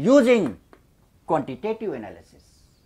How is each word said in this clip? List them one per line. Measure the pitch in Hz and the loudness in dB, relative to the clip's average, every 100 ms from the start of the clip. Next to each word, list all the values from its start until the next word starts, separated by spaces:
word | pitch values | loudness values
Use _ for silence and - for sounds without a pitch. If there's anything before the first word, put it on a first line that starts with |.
| 165 | 4
using | 277 240 240 151 87 _ - _ _ _ _ - | 4 6 2 0 -6 _ -20 _ _ _ _ -4
quantitative | 160 127 127 214 220 214 | -4 -4 -8 -8 -8 -8
analysis। | 131 101 85 - _ _ _ _ _ | -10 -12 -18 -20 _ _ _ _ _